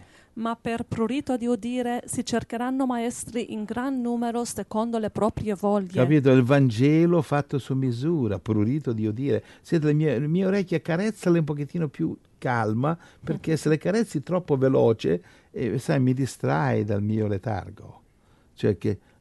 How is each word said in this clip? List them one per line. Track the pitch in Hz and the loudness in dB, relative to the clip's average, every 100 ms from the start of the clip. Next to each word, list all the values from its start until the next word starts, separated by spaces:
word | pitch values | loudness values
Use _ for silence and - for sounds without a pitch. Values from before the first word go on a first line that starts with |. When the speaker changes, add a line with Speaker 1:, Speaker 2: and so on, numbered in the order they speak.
| - - _ | -20 -20 _
Speaker 1:
Ma | 226 226 233 | -8 -6 -6
per | 240 233 | -6 -6
prurito | - - 226 277 277 254 | -6 -4 -2 -2 -2 -2
di | 240 | 0
udire | 240 233 247 240 240 - | -2 -2 -4 -2 -4 -6
si | - | -8
cercheranno | 247 226 - 233 247 262 254 | -4 -4 -4 -6 -4 -2 -2
maestri | 240 233 240 - 240 - | -2 -4 -6 -8 -8 -6
in | 220 | -8
gran | 208 233 269 262 | -6 -4 -4 -2
numero | 240 240 233 233 | -2 -2 -2 -4
secondo | 240 - 196 220 233 226 | -6 -8 -6 -4 -2 -2
le | 202 | -4
proprie | - 208 - 214 | 0 -2 0 -4
voglie. | 190 202 208 185 | -2 0 0 0
Speaker 2:
Capito? | 185 127 156 135 | 0 4 6 6
Il | 131 | 6
Vangelo | 120 143 131 107 143 160 170 175 | 6 4 4 4 4 6 4 4
fatto | - 147 - 143 | 2 -2 -2 -6
su | - | -4
misura, | 131 131 117 151 165 110 90 | -2 -2 -2 -2 0 0 -2
prurito | - 107 107 151 135 | 0 2 2 0 -2
di | 110 107 | -2 -2
udire. | 107 139 107 - - | -2 -2 -2 -4 -18
Senti, | - 170 147 | -2 0 2
le | |
mie, | 151 156 120 | 2 2 0
le | 151 | 0
mie | 175 190 | 0 2
orecchie, | 202 185 165 | 0 0 -4
carezzale | - 170 214 214 180 170 | -2 -2 -2 -2 2 2
un | |
pochettino | 151 147 143 175 151 | 2 -4 -6 -4 -4
più | - 160 - _ _ | -4 -4 -6 _ _
calma, | 131 120 107 113 143 170 - - | -2 0 0 0 0 -2 -8 -14
perché | - 151 - 156 | -8 -6 -2 -2
se | 151 | 2
le | 156 | 0
carezzi | 170 220 226 147 | 2 0 -2 -4
troppo | - 139 175 135 | -4 -4 0 2
veloce, | 135 135 120 113 - 175 - - _ | 4 6 4 4 0 -2 -4 -20 _
eh, | - 120 123 | -6 -4 -2
sai, | - 147 | 0 2
mi | 127 | 2
distrai | 127 127 - 127 147 139 110 | 2 -2 -4 -2 0 0 0
dal | 104 101 | 0 -2
mio | 104 110 104 | 0 0 0
letargo. | 98 113 98 85 101 - - _ _ _ _ _ | -2 -4 -6 -8 -16 -20 -20 _ _ _ _ _
Cioè | - 113 98 | -2 -2 0
che, | 107 98 _ _ | -2 -4 _ _